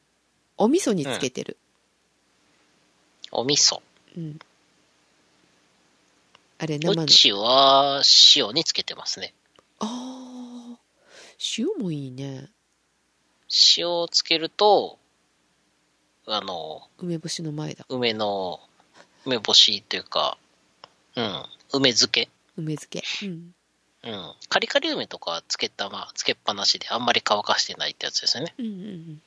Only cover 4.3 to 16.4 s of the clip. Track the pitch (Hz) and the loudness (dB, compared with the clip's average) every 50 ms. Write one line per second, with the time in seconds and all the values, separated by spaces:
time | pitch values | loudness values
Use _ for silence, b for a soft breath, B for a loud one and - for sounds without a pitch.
4.3 | 147 160 - _ _ _ _ _ _ _ _ _ _ _ _ _ _ _ _ _ | -12 -16 -20 _ _ _ _ _ _ _ _ _ _ _ _ _ _ _ _ _
5.3 | _ _ _ _ _ _ _ _ _ _ _ _ _ _ _ _ _ _ _ _ | _ _ _ _ _ _ _ _ _ _ _ _ _ _ _ _ _ _ _ _
6.3 | _ _ _ _ _ - - 156 151 147 151 175 202 165 160 143 - - - 131 | _ _ _ _ _ -8 -6 -6 -4 -2 0 0 0 0 4 6 6 8 8 6
7.3 | 101 98 104 117 131 135 139 135 135 135 139 139 139 139 - - - - - - | 4 2 2 4 6 6 8 8 8 6 6 4 2 2 4 6 8 8 8 8
8.3 | - 147 123 101 117 165 160 - - - 185 - - - - - - 190 180 - | 8 6 4 0 0 -2 -2 -2 -4 -4 -6 -8 -12 -10 -8 -8 -8 -8 -10 -12
9.3 | - _ _ _ _ _ _ _ _ - 220 220 240 247 254 254 262 262 254 254 | -14 _ _ _ _ _ _ _ _ -10 -10 -8 -8 -10 -12 -12 -14 -14 -16 -16
10.3 | 254 247 247 240 240 240 240 240 240 - _ _ _ B B B B B B B | -16 -16 -16 -16 -18 -18 -18 -20 -20 -20 _ _ _ B B B B B B B
11.3 | B - - - - - 226 349 440 359 214 180 156 147 139 131 127 131 139 135 | B -10 -8 -6 -4 -2 -2 -2 -2 -4 -4 -4 -6 -6 -8 -10 -10 -10 -10 -10
12.3 | 135 131 135 - _ _ _ _ _ _ _ _ _ _ _ _ _ _ _ _ | -10 -12 -14 -18 _ _ _ _ _ _ _ _ _ _ _ _ _ _ _ _
13.3 | _ _ _ - - - - - - - 170 175 175 170 170 170 - - - - | _ _ _ 0 4 6 6 6 6 4 2 0 0 -2 -2 -2 -2 -2 0 2
14.3 | 165 160 160 160 - - 208 214 202 156 107 82 - - _ _ _ _ _ _ | 2 0 0 -2 2 4 6 8 8 6 4 0 -6 -14 _ _ _ _ _ _
15.3 | _ _ _ _ _ _ _ _ _ _ _ _ _ _ _ _ _ _ _ 220 | _ _ _ _ _ _ _ _ _ _ _ _ _ _ _ _ _ _ _ -4
16.3 | 214 208 | -4 -4